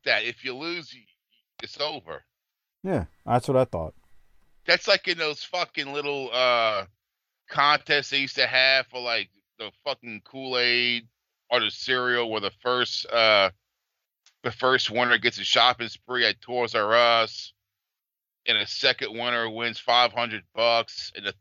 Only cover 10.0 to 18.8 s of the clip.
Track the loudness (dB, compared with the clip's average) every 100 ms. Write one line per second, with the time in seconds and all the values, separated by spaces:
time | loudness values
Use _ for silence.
10 | -10 -14 -14 -12 -6 0 2 2 2 -2
11 | -6 _ _ _ -2 0 0 -4 -2 -2
12 | 0 0 0 -2 -4 -4 -2 0 0 -4
13 | -2 2 6 6 4 0 _ _ _ _
14 | _ _ _ _ -10 -2 0 2 0 -2
15 | 0 2 0 -2 0 4 4 2 -4 -10
16 | -8 -2 0 -2 -6 -4 -2 0 2 4
17 | 6 4 2 -4 -16 -20 _ _ _ _
18 | _ _ _ _ -4 -2 -2 -2